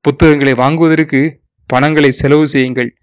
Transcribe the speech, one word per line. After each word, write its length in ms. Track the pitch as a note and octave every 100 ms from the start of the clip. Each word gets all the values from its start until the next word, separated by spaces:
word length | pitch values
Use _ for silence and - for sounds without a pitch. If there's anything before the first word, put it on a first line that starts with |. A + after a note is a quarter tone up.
புத்தகங்களை 540 | - C#3+ D#3+ D3 C#3
வாங்குவதற்கு 840 | B2 C3 D#3+ D#3+ D#3+ D#3 C3+ D3+ - _ _ _
பணங்களை 440 | B2+ C#3+ D3+ C#3+
செலவு 360 | B2+ C#3+ D3 D3+
செய்யுங்கள். 500 | C#3+ B2+ B2+ A#2+ _